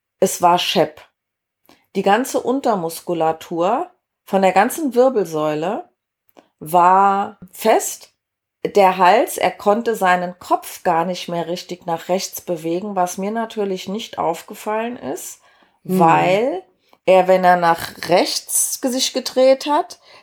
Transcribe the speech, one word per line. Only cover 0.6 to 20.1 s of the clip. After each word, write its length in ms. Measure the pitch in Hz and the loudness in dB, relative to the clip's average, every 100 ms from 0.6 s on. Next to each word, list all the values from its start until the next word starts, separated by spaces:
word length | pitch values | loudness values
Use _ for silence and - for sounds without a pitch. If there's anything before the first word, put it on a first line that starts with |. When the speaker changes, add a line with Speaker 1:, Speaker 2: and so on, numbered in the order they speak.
| - 190 151 - _ _ _ _ _ _ _ _ _ 196 | 2 0 0 -4 _ _ _ _ _ _ _ _ _ -4
Speaker 1:
Die 60 | |
ganze 380 | 190 214 262 - | 2 2 0 -4
Untermuskulatur 1500 | - 269 277 202 165 - - 170 160 160 - 165 180 254 359 _ _ _ | -2 -2 -2 -2 -4 -8 -6 -2 -2 -4 -6 -2 -2 -2 -6 _ _ _
von 180 | - 190 | -4 2
der 100 | 190 | 2
ganzen 420 | 185 233 - 294 | 4 2 0 -2
Wirbelsäule 960 | 240 262 247 170 156 151 151 170 262 - _ _ _ _ _ _ - | 2 2 2 -2 -2 -2 -2 -4 -6 -10 _ _ _ _ _ _ -18
war 800 | 156 175 175 190 196 196 208 - 180 | -2 2 4 4 4 0 -4 -10 -20
fest. 580 | - 220 320 - - - _ _ _ _ _ - | -4 0 2 0 -10 -18 _ _ _ _ _ -2
Der 300 | 202 185 185 | 4 4 4
Hals, 400 | 180 220 349 - | 4 4 2 -2
er 140 | - | -4
konnte 440 | - 208 214 233 | -2 0 0 0
seinen 440 | 208 185 180 180 - | 0 2 2 -2 -8
Kopf 460 | - 359 - - | -4 -4 -4 -8
gar 200 | 190 165 | -2 0
nicht 240 | 175 175 - | -2 -6 -8
mehr 200 | 170 160 | -6 -6
richtig 360 | 175 - 180 | -8 -10 -12
nach 240 | - 165 - | -8 -8 -4
rechts 320 | 185 - - | -4 -4 -10
bewegen, 560 | - 170 160 170 208 190 | -8 -8 -4 -6 -4 -4
was 220 | 180 190 | -4 -4
mir 120 | 190 | -6
natürlich 580 | 226 220 220 202 185 - | -6 -6 -6 -6 -6 -8
nicht 300 | 208 - - | -10 -10 -6
aufgefallen 800 | 160 170 - 214 214 214 233 247 | -6 -6 -10 -14 -8 -6 -6 -10
ist, 440 | 247 359 - - _ _ _ _ | -10 -12 -12 -18 _ _ _ _
Speaker 2:
Hm. 140 | 185 185 | -4 2
Speaker 1:
weil 640 | 165 165 175 196 254 359 - _ _ _ | 4 4 4 2 0 -4 -10 _ _ _
er, 240 | - 185 180 | 4 4 6
wenn 160 | 185 | 4
er 120 | 180 180 | 6 4
nach 520 | 170 165 - - - | 4 0 -4 -10 0
rechts 720 | 180 294 - - - - - | 2 2 -4 -6 -4 -4 -4
sich 300 | 269 254 - | -4 -2 -4
gedreht 540 | 262 247 254 262 262 294 | -4 -4 2 4 4 2
hat, 340 | 302 359 - _ | -2 -2 -8 _